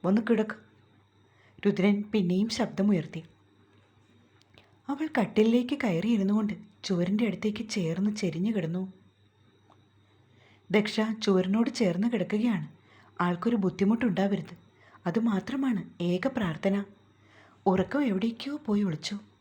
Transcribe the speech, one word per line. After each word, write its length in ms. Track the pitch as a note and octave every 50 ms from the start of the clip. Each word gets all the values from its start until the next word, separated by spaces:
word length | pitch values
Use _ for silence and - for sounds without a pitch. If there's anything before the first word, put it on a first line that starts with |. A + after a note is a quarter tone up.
| -
വന്ന് 200 | F3 G3 A3 A3+
കിടക്ക്." 340 | - A#3 G#3 A3 - - - - _ _ _ _ _ _ _ _ _ _ _ _ _ _ _ _ _ _ -
രുദ്രൻ 380 | - G3+ G3+ G#3 F3+ G#3 G3+ G3+ G#3
പിന്നെയും 460 | - - G#3+ F#3 F3 F3+ F#3 G#3 A3+
ശബ്ദമുയർത്തി. 720 | - - A3+ E3 - - G3 G#3 G3+ E3+ D3+ - - D#3+ - - _ _ _ _ _ _ _ _ _ _ _ _ _ _ _ _ _ _ _ _ _ _ _ _ _ - - _ _ _ _ -
അവൾ 180 | C#4 C#4 D#4 D#4
കട്ടിലിലേക്ക് 680 | - B3+ A#3 - - G#3+ G#3+ A3+ A3+ B3 B3 B3 D4
കയറിയിരുന്നു 580 | C#4 - A3 E3+ E3 F#3 A3 A#3+ G#3 F#3+ F#3+ G#3
കൊണ്ട് 200 | G#3+ G#3+ G3+ F#3+ - - - _ _ -
ചുവരിൻ്റെ 400 | - G3 E3+ F3 F3+ G3+ G#3+ A#3+
അടുത്തേക്ക് 380 | G#3+ F3 - - G#3+ G#3+ - A#3 A3
ചേർന്ന് 420 | - G#3+ F3 D#3+ E3 F3+ G3 G#3
ചെരിഞ്ഞു 420 | G#3 - - F3+ D3+ D#3+ F#3 A3 A3+
കിടന്നു. 300 | G#3 D#3+ D#3+ E3+ F3+ F#3+ F#3+ - - - - _ _ _ _ _ _ _ _ _ _ _ _ - _ _ _ _ _ _ _ _ _ _ _ _ _ _ _ - _ _ _
ദക്ഷ 300 | E3+ G#3+ G#3 - - - G#3+ A3 A3 A3
ചുവരിനോട് 500 | - - G3 F#3 F3+ F#3 G3 A3 A#3 B3+
ചേർന്ന് 380 | A#3 - A#3 F#3 E3+ F3 G#3 A#3+
കിടക്കുകയാണ്. 580 | A#3+ G#3 F3+ F3 - G#3+ A3+ B3 G#3+ E3+ D3+ - - - _ - - - - - -
ആൾക്കൊരു 400 | - F#3 F3 F3 E3+ F3+ A#3 A#3+
ബുദ്ധിമുട്ടുണ്ടാവരുത്, 960 | A3 F#3+ F#3 - - G3 G3 A3+ A#3 B3+ A#3 F3 D#3+ F#3+ G3 G3+ - - - - - - - _ _ _ - - - _
അതുമാത്രമാണ് 760 | F3 E3 A3+ A3 A#3 G3+ F#3 - - - C4+ C#4 C4+ A#3 F#3 E3 - - - F3
ഏക 240 | F3 F3 F#3 -
പ്രാർത്ഥന. 500 | C4+ C4+ B3+ G#3+ E3+ D#3 D#3 - F#3+ G3 G3+ G3+ - - _ - _ _ _ _ _ _ - - - _ _ _
ഉറക്കം 360 | G3 F#3 F#3 F#3 F#3 - C#4 D4
എവിടേക്കോ 480 | B3 G3 F#3+ G3 A#3 A#3 - - C#4 C#4+
പോയി 260 | D4 - - G#3 G3+ G#3
ഒളിച്ചു. 320 | F#3+ D#3 D3 - - G#3 G3+ - - _ _